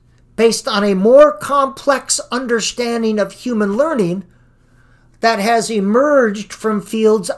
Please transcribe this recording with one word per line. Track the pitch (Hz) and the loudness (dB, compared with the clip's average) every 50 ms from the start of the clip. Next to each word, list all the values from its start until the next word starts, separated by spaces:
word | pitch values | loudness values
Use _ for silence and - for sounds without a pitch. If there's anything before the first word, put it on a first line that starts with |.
| _ _ _ _ _ _ _ - | _ _ _ _ _ _ _ 0
based | 220 233 214 - - 262 | 2 2 0 0 -4 -4
on | 220 202 202 | -2 0 0
a | 208 202 | 0 0
more | 190 190 220 247 277 302 294 294 294 | 2 4 6 8 8 8 6 4 0
complex | - - 269 285 269 269 254 - - 285 277 262 - - - - 294 - | -6 -4 -2 0 0 -2 -4 -4 -2 -2 -2 -2 -2 -4 -6 -6 -6 -6
understanding | 240 247 269 240 240 226 - - - - 240 233 233 233 226 220 220 208 | -6 -6 -4 -2 -2 -2 -2 -4 -6 -6 -6 -4 -4 -2 -2 -2 -2 -2
of | 196 185 - | -2 -4 -6
human | - - 247 240 214 208 196 196 | -8 -8 -4 -2 -2 -2 0 0
learning | 226 285 320 320 254 196 170 175 196 190 - _ _ _ _ _ _ _ _ _ _ _ _ _ _ _ _ _ _ | 0 0 0 0 0 -2 -2 -2 -6 -8 -12 _ _ _ _ _ _ _ _ _ _ _ _ _ _ _ _ _ _
that | - 226 226 208 | -2 -2 0 0
has | 196 220 233 226 214 - | 0 0 0 0 0 -2
emerged | 226 214 190 196 214 247 277 302 294 277 247 220 202 220 196 - - | -4 -2 -2 0 0 0 2 2 2 2 2 0 -2 -6 -10 -14 -12
from | - - 220 214 202 | -8 -6 -4 -4 -4
fields | - - - 220 220 214 214 220 175 - - | -6 -6 -4 0 2 2 2 0 -2 -6 -8